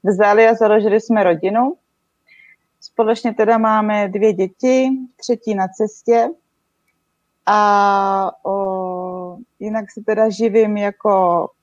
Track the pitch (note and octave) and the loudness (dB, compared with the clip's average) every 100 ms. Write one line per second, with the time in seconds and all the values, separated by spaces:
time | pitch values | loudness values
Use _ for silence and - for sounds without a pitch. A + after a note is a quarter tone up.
0 | F#3 G3 G#3 G#3 A3+ A3+ A3 G#3+ G#3 G#3+ | -2 2 2 6 4 4 2 2 2 0
1 | A3 A3 F#3 E3 F#3 G#3+ B3+ F4+ _ _ | 0 0 2 0 -2 0 -2 -4 _ _
2 | _ _ _ _ _ _ _ _ - - | _ _ _ _ _ _ _ _ -16 -4
3 | A3+ A3+ A#3+ A3+ G#3+ A3+ A3+ G#3+ G#3+ G#3 | -2 0 -4 -2 0 2 2 0 0 -2
4 | G3+ G3 G#3+ G3+ F#3+ _ B3+ C4 C4 C4 | -4 0 0 0 -4 _ 0 0 0 -4
5 | B3+ _ - A#3 - G3+ F#3+ - G#3+ - | -8 _ -6 -6 -4 -4 -6 -4 -6 -6
6 | - A#3 A#3 E4 _ _ _ _ _ _ | 0 0 0 -6 _ _ _ _ _ _
7 | _ _ _ _ - G#3 G#3 G3+ G3+ G3 | _ _ _ _ -2 2 4 4 2 2
8 | G3 G3 F#3+ - - G3 G3 F#3+ F#3 F3+ | 0 -2 -4 -6 -6 -4 -4 -6 -6 -8
9 | F3+ F3+ F3+ F3 - _ G#3 A3 G#3 - | -10 -12 -14 -16 -20 _ -8 -8 -8 -12
10 | G#3 G#3+ A3 G3+ A3+ G#3 G#3+ G#3 G3+ G3 | -4 0 0 2 0 2 2 0 -4 -2
11 | A3 G3 F3+ E3+ - _ | 0 2 2 0 -2 _